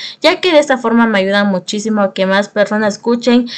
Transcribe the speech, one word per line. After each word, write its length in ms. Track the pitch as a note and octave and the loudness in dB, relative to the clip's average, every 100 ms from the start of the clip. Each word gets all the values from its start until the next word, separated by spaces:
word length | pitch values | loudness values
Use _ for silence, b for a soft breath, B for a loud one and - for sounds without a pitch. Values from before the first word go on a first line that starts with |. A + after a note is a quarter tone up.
| B B | B B
ya 220 | D4+ F4 | -2 0
que 100 | F#4 | 2
de 80 | D4+ | 2
esta 180 | D4 B3+ | 2 -2
forma 300 | A#3 A#3 A3+ | 0 2 2
me 120 | G3+ | 0
ayudan 280 | F#3+ G3+ G3+ | 0 0 0
muchísimo 540 | F#3 F3+ G#3 G#3+ G#3+ | -2 -4 -6 -4 -2
a 120 | F#3+ | -2
que 120 | F#3+ F#3+ | -2 0
más 240 | G3 G3+ | 0 -2
personas 460 | G#3 G3+ G#3+ G#3+ G#3 | -2 -2 0 -2 -4
escuchen 520 | A#3 A#3+ A#3+ A#3+ A#3+ | -2 -2 2 2 0